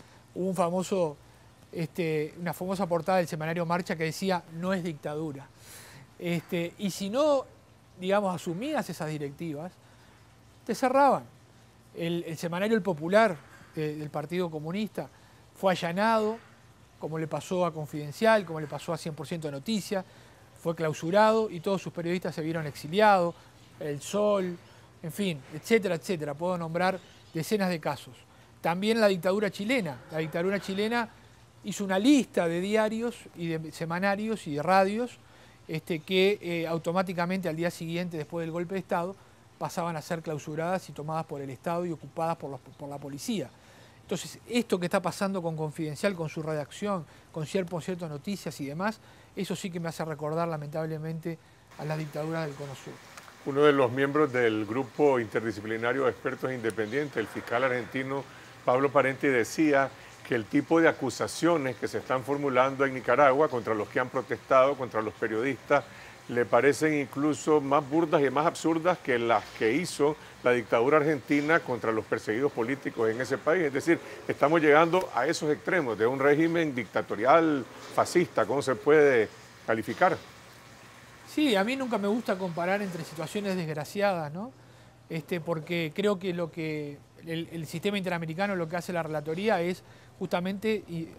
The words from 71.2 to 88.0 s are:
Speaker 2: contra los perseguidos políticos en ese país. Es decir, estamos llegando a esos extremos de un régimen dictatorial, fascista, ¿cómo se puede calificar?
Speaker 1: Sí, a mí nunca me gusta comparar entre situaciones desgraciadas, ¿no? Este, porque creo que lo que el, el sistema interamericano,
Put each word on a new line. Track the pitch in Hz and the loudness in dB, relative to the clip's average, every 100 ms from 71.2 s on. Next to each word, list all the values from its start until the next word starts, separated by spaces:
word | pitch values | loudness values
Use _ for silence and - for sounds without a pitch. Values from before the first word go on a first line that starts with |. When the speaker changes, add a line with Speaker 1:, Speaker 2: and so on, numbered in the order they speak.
| - 143 147 165 | 0 0 2 0
Speaker 2:
contra | 147 117 113 | 0 -4 -2
los | 110 - | -2 -2
perseguidos | 113 - 110 143 | -6 -2 -2 -2
políticos | 120 113 135 143 - 110 | -2 -4 -4 -6 -2 -2
en | 117 | 0
ese | - 131 | -4 -2
país. | 151 185 | 0 0
Es | 147 | 0
decir, | 131 160 156 - - - | 0 0 0 0 -12 -6
estamos | - 147 165 | 2 4 6
llegando | 151 147 170 185 175 | 8 8 6 2 0
a | 117 143 | -2 0
esos | 156 156 | 0 0
extremos | 143 190 180 131 104 | -2 0 0 0 2
de | 117 | 2
un | 135 | 4
régimen | 143 147 165 165 156 | 4 6 4 2 0
dictatorial, | 123 101 113 95 101 123 165 160 143 110 - - | -4 -4 -4 -2 0 6 6 6 0 -4 -14 -4
fascista, | - 110 175 170 - 110 | 0 2 2 2 0 2
¿cómo | 135 | 0
se | 135 | 0
puede | 117 147 156 143 120 101 - - - - | 0 6 6 8 6 2 -4 -20 -12 -2
calificar? | 110 117 - 180 165 - - - - - - - - - - - | -2 -2 2 2 2 -8 -20 -20 -20 -20 -20 -20 -20 -20 -20 -6
Speaker 1:
Sí, | 302 294 190 | 0 4 4
a | |
mí | 214 269 | 2 -2
nunca | 254 220 | -2 -2
me | 202 | 0
gusta | 233 226 185 | 0 0 -2
comparar | 190 165 175 202 | -2 -2 0 0
entre | 196 170 | -2 -6
situaciones | - 160 156 208 202 185 | -10 -8 -6 -4 -2 -2
desgraciadas, | 160 151 143 202 202 175 147 | -4 -6 -6 0 0 0 -4
¿no? | 170 254 - - - - - - | -8 -12 -14 -20 -20 -20 -20 -10
Este, | 165 - 180 | -10 -6 -6
porque | 165 160 151 170 160 | -4 -6 -4 -4 -4
creo | 202 208 190 | 0 0 0
que | 190 | -2
lo | 175 160 | -4 -6
que | 175 156 151 147 143 - - 165 | -4 -4 -4 -6 -10 -18 -18 -8
el, | 165 160 | -6 -6
el | 165 151 | -8 -8
sistema | 165 202 | -4 -2
interamericano, | 202 | -2